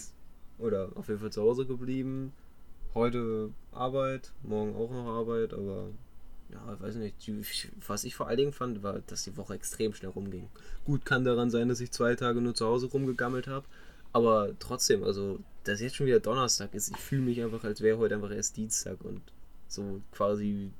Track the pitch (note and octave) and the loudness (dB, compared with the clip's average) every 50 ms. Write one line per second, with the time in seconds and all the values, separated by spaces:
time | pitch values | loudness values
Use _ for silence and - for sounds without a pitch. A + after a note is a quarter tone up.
0 | - - - - - - - - - - - - A2+ A2+ G#2 F#2+ F#2+ F#2+ - G2+ | -8 -12 -12 -12 -14 -14 -14 -14 -14 -14 -10 -4 0 2 2 2 0 -2 -6 -8
1 | - - G#2+ G2+ G#2+ G#2 - G#2 G#2 A2+ B2 C3 C3+ C3 B2+ B2 B2+ C3 C3 C3 | -4 -4 -4 -2 -4 -4 -2 4 6 6 6 6 2 0 -2 -2 -2 -2 -2 -2
2 | B2+ C3 C3 C3+ C3+ C3 - - - - - - - - - - - - - A2+ | -2 -2 -4 -4 -6 -6 -8 -14 -18 -20 -18 -16 -14 -14 -10 -6 -6 -2 2 4
3 | A#2 B2 A#2+ B2 A#2 A2+ A2 A2 G#2+ G#2+ - - - - - - B2 C3 C3 C3+ | 4 4 4 2 0 0 0 -2 -2 -4 -6 -10 -12 -12 -4 -2 -2 0 2 2
4 | C3+ C3+ C3+ C3 - - - - C#3 A2 G#2+ G#2+ G#2+ G#2+ G#2 G#2 A2+ A#2+ B2+ B2 | 0 0 -2 -4 -6 -8 -10 -8 -4 -2 0 0 0 0 0 -2 -2 -2 -2 -4
5 | A#2+ A#2 A2+ A#2 A2+ A2+ A#2 A2+ A2+ G#2+ - G#2+ G2+ G2 F#2+ G2 G2 G2 G2+ - | -4 -2 -2 -2 0 0 2 2 2 0 0 -4 -4 -4 -4 -4 -4 -6 -8 -10
6 | - - - - - - - - - - F#2+ G2 A2 A#2 G2+ F#2 F#2+ G#2 G#2+ A#2 | -12 -12 -12 -12 -10 -10 -10 -10 -10 -10 -12 -10 -10 -10 -10 -8 -8 -6 -6 -4
7 | G#2+ G2+ - - - A2 G#2+ G#2 G2 - - - - - - - - - G2+ G#2 | -6 -6 -6 -8 -6 -6 -6 -6 -4 -4 -6 -6 -6 -6 -10 -10 -6 -4 -4 -2
8 | - A#2+ - - - - A#2 B2+ C#3 C#3+ C#3+ - B2+ B2 A2+ G2+ G2+ G2+ G2 - | -2 -4 -4 -4 -2 0 2 4 4 2 0 -2 -4 -4 -4 -4 -4 -4 -4 -4
9 | - - G2 - - G2 - G2+ F#2+ - F#2+ F2+ - - - - A2+ G#2+ G#2 - | -6 -6 -6 -6 -6 -6 -8 -8 -8 -8 -8 -6 -6 -8 -2 0 0 0 0 -4
10 | - F#2+ - F#2+ G2+ G2 F#2 F2+ F2 - - - - - - - - D3 C#3+ B2+ | -8 -8 -6 -6 -6 -6 -6 -8 -8 -12 -14 -14 -8 -6 -4 -2 2 2 2 2
11 | - - C3+ B2+ B2+ B2 A#2+ A#2+ A#2+ A#2+ A2+ A#2 A#2+ B2 B2 A#2+ B2 B2 - - | 4 2 4 4 6 4 4 6 4 4 4 4 4 2 2 0 -2 -4 0 2
12 | A#2+ A#2 A#2+ - B2+ A#2+ A#2 A#2+ A#2+ A#2+ A2 - A2+ A2 A#2+ B2+ B2+ B2+ - C3+ | 4 4 4 4 2 2 2 4 2 2 2 2 2 4 4 4 2 0 0 0
13 | C3+ C3 B2 B2 B2 B2 C3 B2+ - C#3 C3+ C#3 - - - - - - - - | 0 0 0 0 0 0 0 -2 -2 -4 -6 -6 -6 -8 -14 -14 -16 -16 -16 -14
14 | - - - A#2 A#2 A2+ A2 G#2+ G2+ G2+ - - - - B2 B2+ - - - G2+ | -10 2 4 6 8 8 8 8 6 2 -2 -6 -6 -6 -2 0 6 6 6 6
15 | - A2 G2 G2 G2 G2 F#2+ - - - - - - - G#2 B2 A#2 B2+ - - | 6 2 2 2 0 -2 -2 -4 -6 -10 -12 -6 -2 -2 -2 0 -2 -4 0 2
16 | C#3+ C3 A#2+ G#2+ - G#2+ A#2+ C3+ B2+ A2+ - - G2+ G2+ - G2+ - - - - | 4 6 8 8 6 6 4 4 4 4 2 0 0 -4 -4 -4 -4 -4 -4 -6
17 | - - C#3 C3+ C3 B2 A#2+ A#2 A#2 A2+ A2+ A2+ - G#2+ G#2 - G#2+ A2 A2 A2+ | -2 0 2 2 4 2 2 2 0 -2 -2 -2 -2 -2 -2 4 4 4 6 6
18 | A2+ G2+ G#2 G#2 G#2 G2+ G#2 G2+ - - - A2 A2 A2 - - - G2 F#2+ - | 4 4 4 2 0 -2 -2 -2 -2 -2 -2 -4 -2 -2 -2 -2 -2 -4 -8 -8
19 | - - - - - - - - - - - - - - - G2+ G2+ G2+ G2 G2 | -8 -8 -8 -8 -10 -12 -14 -14 -14 -14 -12 -12 -10 -8 -6 -6 -4 -4 -4 -6
20 | - - - - G2+ G2+ G#2 G#2 G#2 G#2 G2+ G2+ G2 F#2+ - - | -6 -10 0 2 4 4 4 4 2 0 0 0 -2 -6 -8 -12